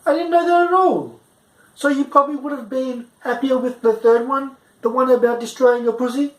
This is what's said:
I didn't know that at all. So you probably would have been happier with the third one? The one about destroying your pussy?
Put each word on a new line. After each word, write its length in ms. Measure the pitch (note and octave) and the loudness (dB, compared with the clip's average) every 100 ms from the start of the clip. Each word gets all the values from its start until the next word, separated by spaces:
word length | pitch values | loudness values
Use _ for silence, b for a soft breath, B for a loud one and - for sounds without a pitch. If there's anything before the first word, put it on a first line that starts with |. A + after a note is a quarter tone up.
| - | 0
I 60 | |
didn't 180 | D#4 F4 | -2 2
know 160 | E4+ E4+ | 0 4
that 200 | F4 F4 | 2 4
at 40 | |
all. 460 | F4+ F#4 A3 B2 - _ _ _ b b | 4 2 0 -6 -16 _ _ _ b b
So 140 | _ C#4+ | _ -2
you 160 | C#4 | -2
probably 320 | C#4+ - C#4+ D4 | 0 2 0 -4
would 160 | C#4 | -8
have 160 | C#4+ A3 | -10 -8
been 380 | C4 C4 A#3+ A#3+ _ | -6 -6 -8 -12 _
happier 380 | C4 A#3+ C4+ B3+ | -8 -4 -2 -2
with 220 | B3 B3 | -2 -2
the 140 | A3+ | -2
third 340 | A3 A#3 A#3 A#3+ | 0 2 2 2
one? 280 | C4+ C4+ - b b | -4 -6 -14 b b
The 80 | A3+ | -4
one 200 | B3 B3+ | 0 2
about 300 | B3 A#3 A#3+ | 4 2 0
destroying 440 | A#3 - B3+ A#3+ | -6 0 2 2
your 100 | A#3 | -2
pussy? 400 | A3+ B3 A#3+ C#4+ | -2 -4 -2 -6